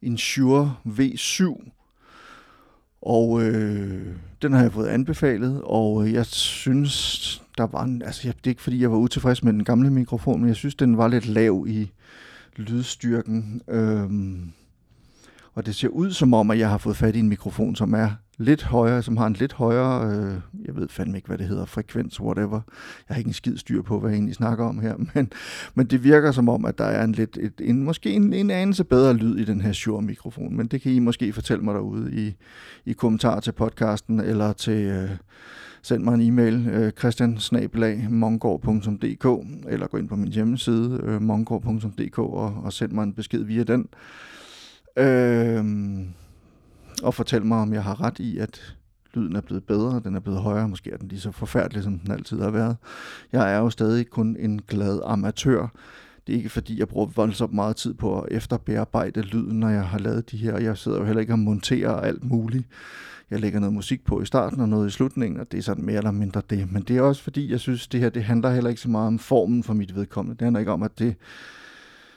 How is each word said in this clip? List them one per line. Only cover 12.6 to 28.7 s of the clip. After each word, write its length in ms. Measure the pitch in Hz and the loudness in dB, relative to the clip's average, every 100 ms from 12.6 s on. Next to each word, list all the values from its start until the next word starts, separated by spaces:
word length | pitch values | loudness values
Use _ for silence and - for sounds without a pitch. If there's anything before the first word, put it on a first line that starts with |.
| 107 120 123 - 120 117 110 113 107 113 - | -4 -4 -4 -4 0 0 0 -4 -4 -8 -4
Øhm, 840 | 117 110 107 98 104 95 92 85 80 _ _ _ _ _ _ - - - | 0 2 2 0 -2 -4 -6 -10 -16 _ _ _ _ _ _ -20 -20 -12
og 120 | - 107 | -8 -6
det 80 | |
ser 140 | 98 120 | -2 -2
ud 220 | 151 190 | 0 -2
som 240 | 175 135 | 4 6
om, 160 | 113 107 | 6 4
at 80 | 113 | 4
jeg 120 | 110 | 2
har 80 | 101 | 2
fået 180 | 110 101 | 0 2
fat 200 | 110 110 | 2 4
i 20 | |
en 100 | 107 | 2
mikrofon, 480 | 101 101 - 107 - | 0 -4 -2 -2 0
som 160 | 107 | 0
er 180 | 110 110 104 _ - | 2 0 -2 _ -2
lidt 240 | 117 151 | 2 2
højere, 400 | - 120 117 123 | 2 2 4 2
som 140 | 117 117 | 0 0
har 100 | 110 | 0
en 60 | |
lidt 200 | 98 135 | 0 -4
højere, 640 | - 117 120 131 123 110 104 | 0 2 2 2 0 0 -2
øh, 180 | 98 95 - 196 | -4 -6 -10 -14
jeg 120 | - - | -10 -8
ved 120 | 85 | -8
fandme 280 | - 92 95 | -6 -6 -6
ikke, 120 | - | -6
hvad 100 | 90 | -6
det 80 | 92 | -4
hedder, 180 | 101 | -6
frekvens, 560 | 90 - 107 117 - - | -6 -8 -6 -6 -6 -6
whatever. 400 | 107 - 104 110 - - - - - | -4 -2 -2 -4 -8 -16 -20 -18 -8
Jeg 60 | |
har 40 | 135 | -4
ikke 100 | 117 | -4
en 60 | |
skid 220 | - 127 - | -4 -4 -6
styr 260 | - 101 | -4 -4
på, 180 | 104 104 | -2 -2
hvad 100 | 107 | 0
jeg 40 | |
egentlig 200 | 104 104 | 0 -2
snakker 300 | - 113 113 | -2 -2 0
om 140 | 113 107 | -2 -2
her, 180 | 110 - | -4 -4
<laughs> 100 | - | -2
men, 180 | 147 127 - - - - | 0 -2 -4 -14 -14 -4
men 120 | - 123 | 0 2
det 180 | 131 | 4
virker 280 | 131 151 151 | 8 8 8
som 160 | 127 120 | 4 4
om, 160 | 117 | 2
at 140 | 113 110 | -2 -2
der 60 | |
er 200 | 107 107 | 0 2
en 80 | 113 | 0
lidt, 260 | 110 110 - | 0 -2 -4
et, 120 | 107 - | -8 -4
en, 220 | - 127 | 0 0
måske 260 | 139 165 214 | 0 -2 0
en, 220 | 208 202 | 4 4
en 180 | 190 202 | 4 0
anelse 340 | 185 190 | 2 2